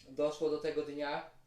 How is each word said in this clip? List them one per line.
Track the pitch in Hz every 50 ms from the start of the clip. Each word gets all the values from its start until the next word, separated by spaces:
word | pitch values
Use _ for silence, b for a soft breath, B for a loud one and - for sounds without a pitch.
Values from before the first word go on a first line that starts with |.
| - -
doszło | 135 135 147 151 151 - 165 151
do | 151 147
tego | - 160 143 147 143
dnia, | 143 143 143 147 143 156 165 - - - - -